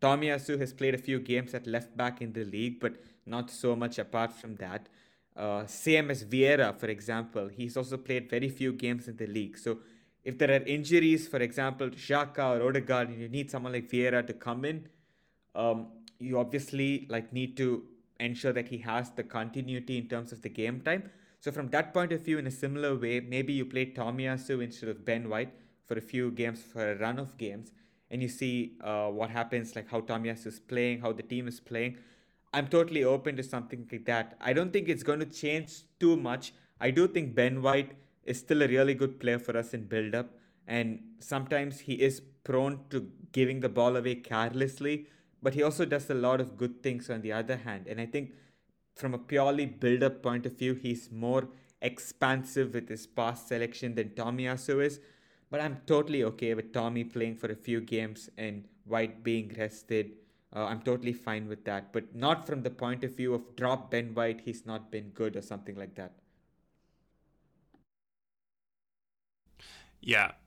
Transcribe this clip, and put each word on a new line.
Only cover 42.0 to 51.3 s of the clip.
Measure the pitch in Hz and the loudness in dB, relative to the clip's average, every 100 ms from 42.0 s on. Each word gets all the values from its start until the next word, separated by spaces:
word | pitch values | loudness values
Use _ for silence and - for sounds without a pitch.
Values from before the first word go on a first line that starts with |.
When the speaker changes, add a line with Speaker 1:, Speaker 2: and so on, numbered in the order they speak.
| 135 135 - _ | 4 2 -8 _
Speaker 1:
prone | - 127 139 139 - | 0 2 2 -2 -6
to | 135 98 - - | -6 -6 -12 -4
giving | 131 127 131 | 2 2 4
the | 127 | 2
ball | 120 120 123 | 4 6 4
away | 120 123 | 0 -4
carelessly, | - 113 117 127 135 - 143 147 - - _ _ | -2 0 0 0 -2 0 -4 -4 -6 -20 _ _
but | 135 | 0
he | 139 | 4
also | 151 151 160 | 2 2 2
does | 143 139 | 0 0
a | 131 | 2
lot | 123 131 | 4 4
of | 123 101 | 2 -2
good | 123 123 | -4 -2
things | 135 120 127 | -4 -4 -4
on | 113 | -4
the | 107 | -2
other | 110 117 123 | -2 -2 -4
hand. | 110 98 95 | -4 -8 -6
And | 110 | -6
I | 117 | -4
think | 147 135 - _ _ _ _ _ - | -4 -4 -12 _ _ _ _ _ -6
from | 131 | -4
a | 123 | -4
purely | 123 143 139 147 139 | 0 4 4 2 -2
build-up | - 123 127 135 131 | 0 4 6 4 2
point | 120 120 120 | 0 0 -4
of | 123 | -2
view, | 127 | -2
he's | 127 120 117 - | 0 -2 -4 -6
more | 113 120 | -4 0